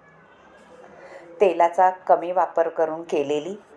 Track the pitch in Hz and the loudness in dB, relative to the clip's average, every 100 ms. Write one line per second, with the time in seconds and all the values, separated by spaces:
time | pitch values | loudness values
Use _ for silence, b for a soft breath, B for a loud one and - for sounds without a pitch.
0 | - _ _ - - - - - - - | -20 _ _ -20 -20 -20 -20 -20 -20 -20
1 | B B B - 202 170 170 175 185 185 | B B B 0 0 4 2 4 2 2
2 | - 175 170 180 165 - 165 165 156 160 | 0 0 0 -2 -2 -2 -2 -2 -4 -4
3 | 170 165 139 147 160 208 - | -4 -4 -2 -4 -6 -12 -16